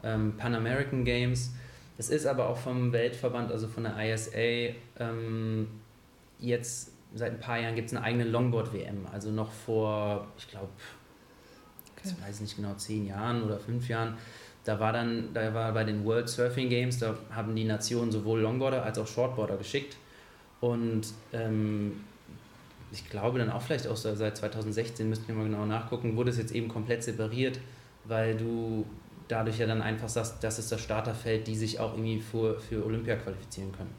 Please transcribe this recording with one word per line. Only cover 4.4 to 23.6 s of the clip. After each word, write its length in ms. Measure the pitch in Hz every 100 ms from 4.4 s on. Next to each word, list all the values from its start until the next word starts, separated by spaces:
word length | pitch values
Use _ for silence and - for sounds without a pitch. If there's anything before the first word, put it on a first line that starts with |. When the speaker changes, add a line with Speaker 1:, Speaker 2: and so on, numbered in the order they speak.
| 117 120 120 120 - -
Speaker 1:
ähm, 640 | 117 117 113 113 113 110 110 - - - - - - -
jetzt 520 | 123 120 120 - - - -
seit 180 | 107 117
ein 80 | 113
paar 200 | 127 117
Jahren 160 | 117 113
gibt's 180 | 113
eine 100 | 120
eigene 200 | 107 120
Longboard 500 | 117 117 123 117 110
W 80 | 101
M. 220 | - 101 95
Also 200 | 101 107
noch 200 | 107 107
vor, 760 | - - 110 107 107 104 101 - -
ich 100 | -
glaub, 200 | 104 95 - - - - - - - - - - - - -
Speaker 2:
Okay. 180 | 190 180
Speaker 1:
ich 100 | 98
weiß 140 | 104
nicht 140 | 104 -
genau, 180 | 104
zehn 320 | 101 - 107 101
Jahren 380 | 98 113 120
oder 160 | 110 101
fünf 280 | - 120 120
Jahren, 300 | 113 113 113 - - - -
da 160 | - 107
war 120 | 110
dann, 380 | 120 117 117 113 113
da 180 | 110
war 180 | 113 110
bei 120 | 110
den 200 | 107 104
World 260 | 104 113 120
Surfing 380 | - 123 127 127
Games, 300 | 123 123 123
da 180 | 113 110 -
haben 260 | 113 107 110
die 80 |
Nationen 480 | 110 107 - 120 117
sowohl 280 | 110 107 113
Longboarder 440 | 110 127 135 131
als 140 | 113 110
auch 80 | 110
Shortboarder 520 | - 123 123 104 101
geschickt. 400 | 101 139 139 - - - - - - -
Und, 420 | 120 120 117 113 107 - -
ähm, 680 | 117 113 110 107 107 104 - - - - - - - - - -
ich 160 | - -
glaube 300 | 104 110 127
dann 140 | 110
auch 100 | -